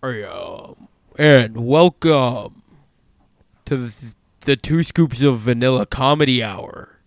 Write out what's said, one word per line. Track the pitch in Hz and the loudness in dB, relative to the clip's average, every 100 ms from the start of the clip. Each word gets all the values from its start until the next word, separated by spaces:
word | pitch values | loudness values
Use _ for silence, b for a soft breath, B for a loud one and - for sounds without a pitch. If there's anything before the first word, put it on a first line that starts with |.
I, | - 233 | -8 -8
um, | 101 90 85 87 - - - _ _ - | -10 -12 -14 -14 -18 -20 -20 _ _ 0
and | 151 139 113 113 | 6 6 4 -4
welcome | 117 143 180 - 165 151 127 123 104 - _ _ _ _ _ _ _ _ _ _ | 0 4 4 2 0 2 0 -4 -10 -18 _ _ _ _ _ _ _ _ _ _
to | - 139 | -8 -6
the, | 123 110 123 104 _ _ | -6 -12 -20 -20 _ _
the | - | -2
Two | 139 - 156 | -2 0 -2
Scoops | 165 - 165 120 | -2 0 0 2
of | 143 123 | 2 2
Vanilla | 110 120 127 127 104 | 0 0 0 0 -2
Comedy | - 135 147 151 127 | -2 0 2 2 0
Hour. | 110 95 98 - - _ | -2 -8 -14 -16 -20 _